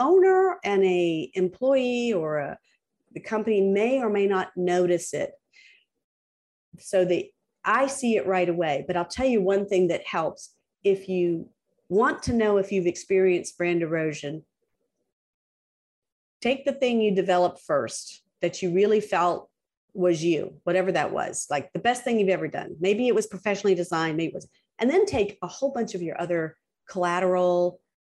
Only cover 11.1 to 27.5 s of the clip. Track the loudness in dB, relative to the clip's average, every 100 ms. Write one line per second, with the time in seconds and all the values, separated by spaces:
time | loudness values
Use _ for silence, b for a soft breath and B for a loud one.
11.1 | -2 0 -2 -6 _ _ _ _ 0 2
12.1 | 0 -2 0 2 2 2 0 -2 -4 -2
13.1 | 2 2 2 -2 -4 -2 0 0 -2 -2
14.1 | -4 -8 -10 -14 _ _ _ _ _ _
15.1 | _ _ _ _ _ _ _ _ _ _
16.1 | _ _ _ -2 -2 -2 -2 0 2 2
17.1 | 2 2 2 2 -2 -4 -2 -2 -8 -14
18.1 | -18 _ _ -6 -4 -2 2 2 2 0
19.1 | 0 0 -2 -8 _ _ _ _ -2 0
20.1 | 2 0 0 -2 -8 -2 0 0 0 -2
21.1 | -2 -4 -6 -6 -6 -6 -4 -2 -2 -2
22.1 | 0 2 0 -2 -8 -10 -4 0 0 2
23.1 | 0 -2 -6 -6 -2 0 0 0 -2 -2
24.1 | -2 -4 -8 -14 _ _ -4 0 2 2
25.1 | 0 -2 -4 -12 -6 -4 -4 -6 -6 -8
26.1 | -6 -4 -4 -4 -10 _ _ -12 -4 -2
27.1 | 0 0 2 2